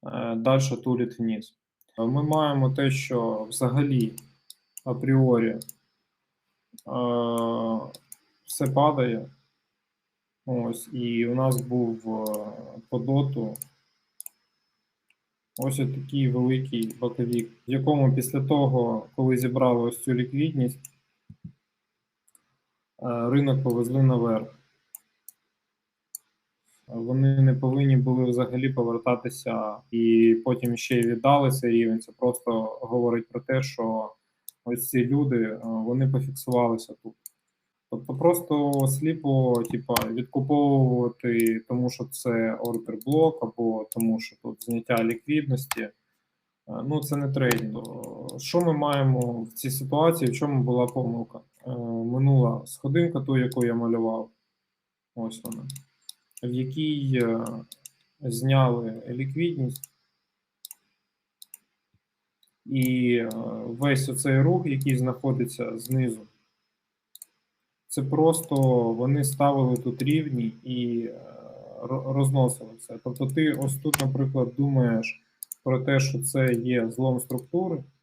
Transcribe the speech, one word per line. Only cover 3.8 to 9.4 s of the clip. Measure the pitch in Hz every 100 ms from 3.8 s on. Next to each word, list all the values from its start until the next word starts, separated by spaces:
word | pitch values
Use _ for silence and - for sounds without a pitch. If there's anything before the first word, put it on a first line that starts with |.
| 143 131 110 - - _ _ - _ -
апріорі, | - 139 131 135 131 120 113
е, | 110 - - _ _ _ _ _ _ _ _ _ 117 - 127 123 120 117 117 117 117 113 113 - - _ - _ _
все | _ - 139
падає. | 135 147 143 123 113 113 _